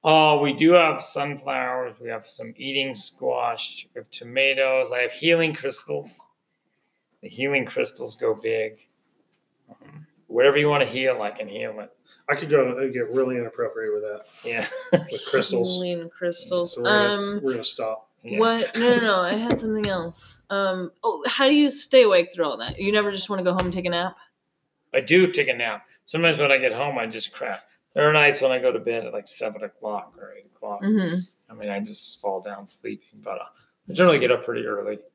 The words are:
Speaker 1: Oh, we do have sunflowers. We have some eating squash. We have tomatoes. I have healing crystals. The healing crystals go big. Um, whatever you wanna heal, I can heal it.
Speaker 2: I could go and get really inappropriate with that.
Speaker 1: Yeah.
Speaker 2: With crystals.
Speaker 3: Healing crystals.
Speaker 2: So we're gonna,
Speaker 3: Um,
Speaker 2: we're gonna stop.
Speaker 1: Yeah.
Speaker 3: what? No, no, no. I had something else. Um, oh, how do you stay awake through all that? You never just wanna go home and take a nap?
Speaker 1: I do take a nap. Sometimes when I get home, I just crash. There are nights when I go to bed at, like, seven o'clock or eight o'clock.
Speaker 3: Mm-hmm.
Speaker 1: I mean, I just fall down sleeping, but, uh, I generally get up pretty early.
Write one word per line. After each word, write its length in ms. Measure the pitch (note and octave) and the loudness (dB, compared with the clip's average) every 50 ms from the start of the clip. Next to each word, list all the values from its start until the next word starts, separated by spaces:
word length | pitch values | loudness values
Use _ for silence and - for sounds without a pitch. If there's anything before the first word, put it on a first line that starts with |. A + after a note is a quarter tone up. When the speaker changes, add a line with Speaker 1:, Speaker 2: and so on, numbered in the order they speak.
| - | 4
Speaker 1:
Oh, 360 | D#3+ D#3 D#3+ D#3 D#3 D3 C#3+ | 6 6 8 8 6 6 4
we 100 | C#3+ C#3+ C#3 | 4 0 0
do 180 | D3 D#3 E3 F3 | 4 6 8 8
have 280 | F3 E3 D#3+ D3 - | 8 8 6 2 -2
sunflowers. 960 | - - - D3 C#3+ D3 C#3+ C#3 C#3+ C#3 C3+ C3 B2+ B2+ B2+ B2+ B2+ B2 G#2+ G#2 | -6 -10 -6 -6 -6 -6 -6 -8 -6 -6 -4 -4 -4 -4 -4 -6 -6 -8 -10 _
We 80 | A#2+ A#2 | -12 -10
have 160 | A2+ A2 A2 | -10 -10 -12
some 280 | - - - A#2+ A#2 A2+ _ | -16 -18 -16 -16 -16 -16 _
eating 360 | C3 C3+ C3+ C#3 C3+ C3+ B2+ | -10 -6 -4 -4 -4 -4 -6
squash. 920 | G#2+ - - - _ B2+ B2+ B2 B2 A#2+ A#2+ A#2 A2 - - - - - _ _ | -8 -10 -12 -12 _ -4 -2 -2 -2 -2 -4 -4 -6 -8 -12 -12 -16 -18 _ _
We 60 | A#2 | -18
have 120 | A2 _ | -18 _
tomatoes. 800 | - - A#2 A#2 A#2+ C3 C3+ C3+ C3+ C3 C3+ C3 C3 C3 B2+ A2+ | -18 -16 -16 -6 -2 0 2 2 2 2 2 2 2 2 0 0
I 80 | B2 B2 | 0 -2
have 140 | B2 A#2 - | -2 -2 -4
healing 400 | - D3 E3 E3+ E3 E3 D#3+ D3+ | -2 2 4 4 4 4 0 -2
crystals. 720 | - - C#3 C3+ - - - D3 C#3+ D3 - - - - _ _ _ _ _ _ _ _ _ _ _ _ _ _ _ _ _ _ _ | -4 -6 -8 -8 -8 -10 -8 -8 -8 -8 -10 -16 -18 -20 _ _ _ _ _ _ _ _ _ _ _ _ _ _ _ _ _ _ _
The 80 | - G2 | -20 -18
healing 360 | F2+ G2+ C3 C#3 C#3+ C#3 B2 | -10 -6 -4 -2 -2 -2 -2
crystals 500 | - - B2+ C3 - - - B2 A#2 - - | -2 -4 -4 -4 -4 -6 -12 -12 -12 -10 -4
go 160 | A#2+ A2+ A2 | -2 -2 -2
big. 460 | G#2+ - A2+ A2+ A2 G#2+ G#2+ - _ _ _ _ _ _ _ _ _ _ _ _ _ _ _ _ _ _ _ | -2 -4 -4 -2 -2 -4 -4 -8 _ _ _ _ _ _ _ _ _ _ _ _ _ _ _ _ _ _ _
Um, 360 | - _ - - - - - _ _ _ _ _ | -20 _ -20 -20 -20 -20 -20 _ _ _ _ _
whatever 300 | A2+ A#2 B2+ C#3+ C#3 D3 | 2 4 6 6 6 4
you 100 | D3 D3 | 2 2
wanna 160 | D3 C#3+ C3+ | 2 2 0
heal, 360 | A2 A2+ B2+ C3 C3 B2 A#2 | 0 -2 -2 0 0 0 0
I 100 | G#2 G#2 | -4 -6
can 160 | - - A2 G2+ | -6 -8 -12 -10
heal 320 | G2+ G#2+ A2+ A2 G#2+ G#2+ | -8 -10 -8 -8 -10 -12
it. 100 | G#2 - _ _ _ _ _ _ _ - | -14 -16 _ _ _ _ _ _ _ -4
Speaker 2:
I 60 | C#3+ | -4
could 140 | C#3+ E3+ D3+ | -4 -2 2
go 280 | D3 C#3+ C3 B2+ B2 B2+ | 4 4 4 2 0 -4
and 160 | C3+ C3 B2 | -4 -4 -2
get 160 | B2+ A#2+ G#2+ | -4 -4 -2
really 260 | A#2+ C3 C3 B2+ B2+ B2 | 0 0 0 0 0 -4
inappropriate 560 | A#2+ A2+ - - A#2+ A2 - A2+ A2 G#2+ G#2+ | -6 -6 -6 -6 -6 -6 -4 -6 -6 -4 -4
with 100 | G#2+ G#2+ | -4 -4
that. 220 | G#2+ G#2 A#2 - _ _ - - | -6 -10 -12 -14 _ _ -14 -10
Speaker 1:
Yeah. 240 | A#2 A#2 A2+ G#2+ - - C5 - - - - - - | -6 -6 -6 -6 -6 -8 -12 -2 0 0 0 0 -2
Speaker 2:
With 140 | - - - | -10 -10 -6
crystals. 560 | - - C3 - - - F#2+ F#2 F#3 F#3 F3+ | 0 0 0 0 0 0 -2 -2 -2 -2 -4
Speaker 3:
Healing 280 | F3+ F3+ F3 E3+ E3 E3+ | -4 -4 -6 -6 -8 -12
crystals. 640 | _ - F3+ F3 F3 - - - F3+ F3 F3 F3 - | _ -6 -6 -4 -4 -6 -8 -4 -2 -2 -2 -4 -6
Speaker 2:
So 60 | A#2+ | -4
we're 40 | A#2+ F#3 | 0 2
gonna, 240 | G#3 G#3 G#3 G3+ G#3 | 2 4 2 2 0
Speaker 3:
Um, 260 | G3+ G3+ G3+ G#3 G#3 C#3 | -2 -4 -6 -6 -4 -4
Speaker 2:
we're 80 | C3 | -2
gonna 120 | B2+ A#2 A2 | -4 -2 -4
stop. 460 | - - - A#2 A2 A2 - - _ _ _ _ | -6 -6 -6 -6 -6 -6 -8 -12 _ _ _ _
Speaker 1:
Yeah. 160 | A2+ - G#3 | -8 0 2
Speaker 3:
what? 360 | A3+ A3+ A3+ A3+ G#3+ - - | 2 2 2 0 -2 -4 -2
No, 200 | A3+ A#3 A#3+ B3 | 0 2 4 4
no, 60 | A#3+ | 4
no. 140 | A#3 A3 G3+ F#3 | 4 2 2 2
I 120 | F3+ F3 G3 | 2 0 0
had 240 | G#3+ A3+ A#3+ - A3+ | -2 0 0 -2 -2
something 280 | A3+ A3 G#3+ G#3+ G#3 G3+ | 0 -4 -2 -2 -2 -2
else. 540 | F#3+ F3+ E3 E3+ E3 - - - - _ _ _ | -2 -4 -4 -6 -10 -12 -18 -18 -18 _ _ _
Um, 420 | G3 G3 G3 F#3+ F#3 F#3 F3+ E3+ _ _ - | -2 0 0 0 -2 -4 -6 -10 _ _ -2
oh, 200 | A3+ - - - B3+ | -2 -2 -2 -4 -4
how 180 | - - C#4 C4+ | 0 2 4 6
do 60 | D4 | 6
you 160 | D4 D4 C#4+ | 6 6 4
stay 340 | - - - - - C4 B3 | 2 -2 -4 6 8 8 8
awake 300 | G#3+ F#3+ F3+ E3+ F3 - | 8 6 4 4 2 -2
through 120 | F3+ E3 | -2 -2
all 120 | D3 B2 G#2+ | -2 -2 -4
that? 200 | A2+ A#2+ - - | -8 -10 -8 -4
You 140 | G3 G3 | -2 2
never 200 | G#3 G#3+ G#3 G3+ G3 | 2 2 2 0 -4
just 160 | G3 F#3+ - | -6 -6 -6
wanna 140 | G#3 F#3+ F3+ | -6 -2 0
go 100 | F3+ F3+ | 0 0
home 120 | F#3 F3 F3+ | 2 0 -2
and 60 | F3 | -2
take 120 | F#3+ F3 | -4 -4
a 40 | F3+ | -2
nap? 280 | F3 E3+ F3 F#3+ - _ - _ _ _ _ _ _ _ _ _ _ _ _ _ - | -2 -2 -2 -4 -6 _ -20 _ _ _ _ _ _ _ _ _ _ _ _ _ -2
Speaker 1:
I 60 | C3 | -2
do 280 | B2+ - D#3 F3+ F#3 F3+ | 2 6 6 6 6 6
take 160 | F3+ D3 C#3+ C3+ | 4 0 0 0
a 60 | A#2+ | 0
nap. 320 | A#2 A#2+ A#2 G#2 G2+ - _ _ _ _ | -2 -2 -4 -4 -6 -10 _ _ _ _
Sometimes 340 | - - D#3+ E3+ E3 D#3 D3 | -8 -4 0 2 2 2 4
when 120 | D3 C#3 | 4 4
I 60 | C#3 C3 | 4 4
get 160 | B2+ B2+ A2 | 4 0 0
home, 240 | A#2+ C#3 C#3+ B2+ B2 | 0 -4 -2 -2 -4
I 80 | A2+ A2+ | -4 -6
just 240 | A2 A2+ - - - | -6 -10 -12 -12 -10
crash. 280 | - C#3+ A#2+ G2 - _ _ _ _ _ _ _ | -10 -8 -8 -8 -10 _ _ _ _ _ _ _
There 160 | - D3 D3+ | 4 4 6
are 40 | D3+ | 6
nights 280 | D3+ D3 D3 C#3+ - | 6 6 6 4 4
when 100 | C3+ C3 | 2 2
I 60 | B2+ B2+ | 2 2
go 140 | B2 B2+ | 2 2
to 80 | A#2+ A2+ | 0 0
bed 260 | - A#2 A#2 A2+ A2 | -2 -2 -4 -4 -4
at, 80 | A#2 A2+ | -6 -8
like, 140 | A2 G2+ - | -8 -10 -10
seven 360 | - - - A2 G#2 G#2+ G#2+ | -10 -6 -6 -6 -6 -8 -12
o'clock 520 | G2+ _ _ - G#2+ G#2 G2+ F#2 - _ - | -12 _ _ -10 -8 -8 -8 -10 -12 _ -20
or 160 | G#2 G2+ - | -20 -20 -20
eight 120 | - - _ | -20 -20 _
o'clock. 340 | _ _ - G#3 - - | _ _ -12 -10 -8 -4
Speaker 3:
Mm-hmm. 360 | G3 G3 A3 G#3+ F#3 E3+ E3+ F#3 F3+ - _ _ _ _ | 0 0 2 2 2 0 -2 -4 -6 -8 _ _ _ _
Speaker 1:
I 60 | A2+ | -18
mean, 160 | A2 G#2 G#2 | -12 -8 -8
I 100 | G2 G2+ | -6 -6
just 400 | G#2 G#2 G#2 - - - - - | -8 -8 -10 -10 -10 -10 -12 -8
fall 200 | - G2+ F#2+ F#2+ | -6 -6 -6 -6
down 240 | F#2+ G#2 G2+ G2 G2+ | -8 -10 -14 -14 -14
sleeping, 540 | G2 - - - A2+ G#2+ G#2 _ _ _ G#2+ - | -16 -18 -14 -12 -12 -12 -12 _ _ _ -18 -12
but, 160 | G#2+ G2+ - | -10 -10 -10
uh, 60 | - - _ _ _ _ _ _ _ - | -10 -14 _ _ _ _ _ _ _ -10
I 60 | - | 2
generally 240 | - F3+ F3+ D#3 C#3 | 6 6 6 6 6
get 140 | B2 A#2+ | 4 2
up 120 | B2 A2+ - | 2 2 0
pretty 200 | - A#2+ A#2 A2+ | -4 -6 -4 -4
early. 320 | A2+ G#2+ G2+ G2+ G#2 G#2 G#2 - - _ | -4 -4 -4 -4 -6 -8 -8 -12 -20 _